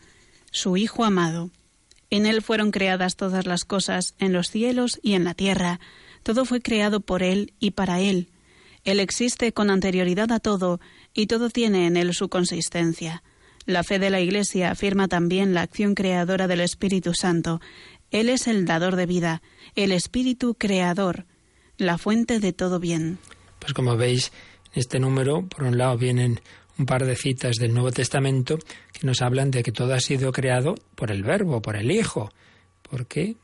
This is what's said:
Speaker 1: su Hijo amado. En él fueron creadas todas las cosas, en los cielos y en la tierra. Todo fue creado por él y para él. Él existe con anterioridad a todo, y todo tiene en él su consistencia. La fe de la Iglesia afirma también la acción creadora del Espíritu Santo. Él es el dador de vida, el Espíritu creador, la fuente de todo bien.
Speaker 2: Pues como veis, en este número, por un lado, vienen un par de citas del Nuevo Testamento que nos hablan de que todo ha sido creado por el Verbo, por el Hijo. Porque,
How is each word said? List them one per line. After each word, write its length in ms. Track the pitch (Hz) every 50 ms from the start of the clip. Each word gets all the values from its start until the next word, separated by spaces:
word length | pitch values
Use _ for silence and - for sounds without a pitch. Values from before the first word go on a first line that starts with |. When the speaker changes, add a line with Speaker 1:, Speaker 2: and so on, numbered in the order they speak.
| - - - _ - _ _ _ _ _
Speaker 1:
su 260 | - - - 202 180
Hijo 280 | 185 214 226 - - 233
amado. 460 | 220 202 180 175 165 160 170 170 180 - _ _ _ _ _ _ _ - _ _ -
En 160 | - 202 208
él 160 | 214 220 220 220
fueron 300 | - 226 220 214 208 202
creadas 440 | 196 190 190 185 185 185 185 185
todas 300 | - 202 190 185 185 185
las 180 | 185 180 175 -
cosas, 500 | - - 196 185 - 190 185 180 - - -
en 140 | 196 190 185
los 180 | 180 175 -
cielos 480 | - 214 226 247 254 247 247 247 - - -
y 100 | 226 202
en 120 | 185 170
la 100 | - 170
tierra. 460 | - 190 196 190 190 185 175 175 175 - - - - - - - - -
Todo 200 | - 220 233 262
fue 160 | 247 247 247
creado 400 | 233 - 226 214 208 208 208 214
por 220 | 196 - 185 180 185
él 300 | 180 185 202 208 - - -
y 120 | - 202
para 300 | - - 196 185 180 180
él. 280 | 190 202 190 180 180 - _ _ _ _ - - - - - - -
Él 160 | 196 196 202
existe 520 | 196 180 - - 240 247 - - - 233 220
con 180 | - 208 202
anterioridad 640 | 196 190 185 196 175 180 180 180 180 180 214 226 233
a 80 | 220
todo, 400 | - 220 208 190 185 185 175 170 - - - - - - -
y 120 | - 214
todo 220 | 202 233 226 240 240
tiene 380 | - 247 233 220 202 185 175
en 100 | 170 170
él 160 | 175 175 180 175
su 160 | - 202 185
consistencia. 920 | - 185 180 180 - 165 165 - - 175 170 165 165 - 175 160 165 170 - - _ _ - - - - -
La 200 | - 185 180 170
fe 160 | - 208 190
de 100 | 185 196
la 100 | 196 190
Iglesia 520 | 180 170 190 208 202 - - 196 180 175 175
afirma 340 | - - 202 196 202 196
también 480 | 190 - 175 170 175 180 185 196 196 185
la 80 | 175 165
acción 320 | 175 - - 208 202 202
creadora 540 | - 202 190 185 180 175 170 190 185 185 180
del 120 | 180 170
Espíritu 540 | 175 175 - - - 196 196 190 170 175 175
Santo. 460 | - - 190 170 170 160 170 165 165 - - - - - - - - _ _
Él 180 | - 208 226 233
es 180 | 254 254 -
el 200 | 247 226 208 185
dador 300 | 165 170 165 170 185 185
de 100 | 180 180
vida, 340 | 170 180 180 170 170 165 170 - - - - - - -
el 160 | - 202 190
Espíritu 640 | 190 180 170 - - 247 254 262 254 240 - 240 226
creador, 680 | - - 208 202 185 180 175 175 180 196 185 170 - 190 - _ _ _ _ _ _ _ _ _ -
la 180 | 196 180 170
fuente 440 | 165 - 208 214 226 233 - 240 226
de 120 | 208 185 175
todo 260 | - 185 185 180 180
bien. 400 | 175 170 170 165 160 160 175 180 - - - - - - - -
Speaker 2:
Pues 140 | - - 139
como 240 | - 131 123 120
veis, 360 | 113 123 123 123 127 131 - - - - - - - - - -
en 60 | 151
este 180 | 127 - - 131
número, 480 | 131 131 135 131 131 131 147 165 190 185
por 140 | - - 143
un 160 | 127 123 123
lado, 180 | 123 131 127
vienen 440 | 113 123 127 123 123 123 123 120 - - - - - - - -
un 100 | - 147
par 200 | 123 131 131 135
de 100 | 131 123
citas 400 | - - 143 131 127 - 127 120
del 160 | 113 123 117 113
Nuevo 200 | 120 123 127 120
Testamento 640 | - 127 127 - 147 135 139 135 131 127 - 156 160
que 480 | - - - - - - - - -
nos 160 | 135 127 123 127
hablan 280 | 123 123 131 135 139
de 120 | 131 127 117
que 100 | - 113
todo 220 | - 123 123 131
ha 60 | 127
sido 320 | 127 - 147 131 131 131 127
creado 420 | - 131 131 123 127 127 151 214 - - _ _
por 160 | - - 110
el 120 | 104 101 95
Verbo, 400 | 113 165 208 214 175 147 117 107
por 140 | 113 107
el 140 | 104 104 123
Hijo. 420 | 170 226 220 - - - 110 104 - _ _ - - _ _ _ _ _ -
Porque, 540 | - - 127 123 - - 147 170 208 226 -